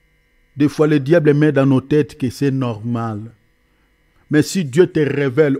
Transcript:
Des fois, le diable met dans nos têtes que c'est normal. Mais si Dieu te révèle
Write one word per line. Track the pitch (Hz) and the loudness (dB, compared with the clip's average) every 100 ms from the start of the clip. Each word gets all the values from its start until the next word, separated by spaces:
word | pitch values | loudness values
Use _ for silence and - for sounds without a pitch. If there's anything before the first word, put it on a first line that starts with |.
| _ _ _ _ _ - | _ _ _ _ _ -2
Des | 143 | -2
fois, | - 151 | 2 2
le | 151 | 2
diable | 131 170 151 | 0 0 2
met | 147 151 | 2 2
dans | 139 139 | 2 2
nos | 131 | 0
têtes | 131 147 147 - | 0 -2 -2 -4
que | 127 | -8
c'est | - 139 | -4 -4
normal. | 135 123 107 117 120 113 104 113 _ _ _ _ _ _ _ _ _ - | -2 -6 -8 -8 -6 -6 -8 -12 _ _ _ _ _ _ _ _ _ -2
Mais | 147 | 0
si | 147 190 | 2 0
Dieu | 151 131 185 | -2 2 2
te | 170 | 4
révèle | 147 135 143 123 151 135 | 0 0 -2 2 2 2